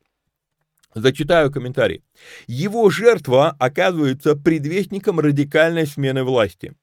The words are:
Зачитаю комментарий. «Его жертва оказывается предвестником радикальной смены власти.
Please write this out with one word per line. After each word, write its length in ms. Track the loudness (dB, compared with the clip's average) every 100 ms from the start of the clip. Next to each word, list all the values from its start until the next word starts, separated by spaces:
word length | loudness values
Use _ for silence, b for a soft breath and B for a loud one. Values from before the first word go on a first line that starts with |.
| _ _ _ _ _ _ _ _ _
Зачитаю 580 | -2 0 0 0 2 2
комментарий. 500 | -2 -8 -2 -2 -2 _ _ B B B
«Его 420 | -8 -6 2 2
жертва 640 | 4 2 2 2 2 2 2
оказывается 720 | -2 0 0 0 -2 -2 -2
предвестником 840 | 0 0 0 -2 -4 -4 -6 -4 0
радикальной 640 | 0 0 0 2 2 0 -4
смены 380 | -4 -4 -2
власти. 500 | 0 0 0 -4 -20 -20